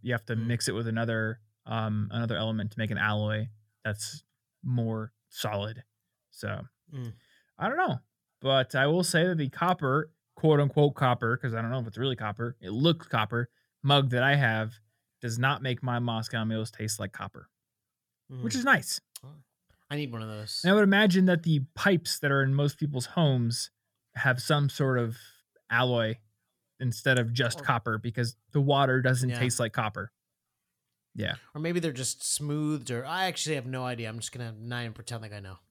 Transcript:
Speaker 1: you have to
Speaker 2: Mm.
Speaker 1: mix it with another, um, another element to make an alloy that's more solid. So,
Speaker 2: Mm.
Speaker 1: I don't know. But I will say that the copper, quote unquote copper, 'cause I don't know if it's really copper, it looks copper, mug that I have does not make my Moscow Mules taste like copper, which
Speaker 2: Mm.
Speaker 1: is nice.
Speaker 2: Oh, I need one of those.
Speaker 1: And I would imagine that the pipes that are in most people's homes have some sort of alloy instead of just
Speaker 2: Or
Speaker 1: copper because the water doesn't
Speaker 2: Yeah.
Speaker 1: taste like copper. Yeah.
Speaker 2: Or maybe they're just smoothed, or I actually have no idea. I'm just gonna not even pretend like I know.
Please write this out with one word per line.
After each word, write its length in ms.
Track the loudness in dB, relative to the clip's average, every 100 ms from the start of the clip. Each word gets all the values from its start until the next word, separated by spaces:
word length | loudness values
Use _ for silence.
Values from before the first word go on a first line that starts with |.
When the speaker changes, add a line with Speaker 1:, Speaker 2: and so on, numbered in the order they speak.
Speaker 1:
you 120 | -4
have 120 | -4 -2
to 80 | -4
Speaker 2:
Mm. 120 | -2
Speaker 1:
mix 200 | -2 -2
it 40 | -2
with 120 | -2
another, 540 | -2 0 0 -2 -6 _ _ -8
um, 420 | -4 -2 -2 -2
another 260 | -2 -2 -2
element 340 | -2 -2 -4
to 80 | -4
make 100 | -4
an 60 | -2
alloy 520 | -2 0 -2 -2 -4 -10 _ _
that's 400 | -8 -6 -8 -14 -20 _ _ _
more 480 | -4 -2 -2 -4 -8 _ _
solid. 540 | -8 -6 -4 -6 -10 -18 _ _ _ _
So, 380 | -12 -8 -8 -10 _ _
Speaker 2:
Mm. 200 | -12 -12 -12 _ _ _ -8
Speaker 1:
I 100 | -4
don't 100 | -2
know. 220 | -2 -2 -8 _ _ _
But 360 | 0 2 2 2
I 120 | 2
will 160 | 2
say 220 | 2 2 2
that 100 | 2
the 120 | -2
copper, 640 | 0 0 2 2 2 0 _ _ 0
quote 240 | 4 6
unquote 340 | 4 4 4 4
copper, 400 | 2 4 2 0
'cause 160 | -2
I 80 | -4
don't 100 | -4
know 80 | -4
if 80 | -6
it's 100 | -4
really 180 | -4 -2
copper, 400 | -6 -4 -6 -8
it 100 | -6
looks 360 | 0 2 2 0
copper, 420 | 0 0 0 -4 _ _ _
mug 260 | 2 4 4
that 120 | 2
I 120 | 4 4
have 440 | 4 2 -2 -8 _ _ _ _
does 180 | -6 0
not 240 | 0 0
make 220 | -2 -4
my 160 | -4 -2
Moscow 460 | -2 -4 -4 -4 -2
Mules 260 | -2 -4
taste 280 | -6 -6 -6
like 120 | -8
copper, 380 | -10 -14 -14 -20 _ _ _ _ _ _ _ _
which 240 | -8 -4
Speaker 2:
Mm. 40 | -2
Speaker 1:
is 40 | 2
nice. 360 | 2 0 -8 -10 -20
Speaker 2:
Oh, 200 | -20 -20 _ _ _ _ -8
I 60 | -6
need 140 | -4
one 100 | -6
of 80 | -8
those. 320 | -10 -10 -2
Speaker 1:
And 80 | 4
I 40 | 6
would 80 |
imagine 420 | 8 8 6 6 6
that 180 | 4
the 160 | 4 2 2 -2
pipes 440 | 2 2 0 -2
that 120 | 0
are 100 | 2
in 120 | 2
most 240 | 2 0 0
people's 300 | -4 -4 -4
homes 640 | 2 4 4 2 -2 -6 _ _ _ _ -2
have 260 | 0 2
some 280 | 2 2 2
sort 280 | 0 0 0
of 200 | 0 -4 -14 _ _ _ -2
alloy 500 | 0 2 2 0 -4 _ _ _ _ _ -6
instead 360 | -4 -2 2 2
of 140 | 2
just 300 | 0 -2 -2
Speaker 2:
Or 20 |
Speaker 1:
copper 340 | -2 -2 -2 -4
because 380 | -4 -4 -4 -6 _
the 80 | 0
water 400 | 4 4 4 4
doesn't 280 | 2 2 0
Speaker 2:
Yeah. 100 | 0
Speaker 1:
taste 180 | 0 0
like 120 | -2
copper. 380 | -2 -4 -6 -12 _ _ _ _ _ _ _ _ _ _ -6
Yeah. 200 | -6 -6 -10 -6
Speaker 2:
Or 60 |
maybe 180 | -4 -2
they're 120 | -2
just 300 | -4 -6 -6
smoothed, 640 | -4 -4 -2 -4 -4 -4 -6
or 140 | -8 -6
I 200 | -4 -2
actually 300 | -2 -4 -4
have 100 | -6
no 180 | -6 -6
idea. 240 | -6 -8
I'm 100 | -8
just 120 | -10
gonna 200 | -10 -10
not 280 | -10 -8 -8
even 120 | -8
pretend 280 | -10 -12 -12
like 120 | -10
I 60 | -14
know. 200 | -14 -16 _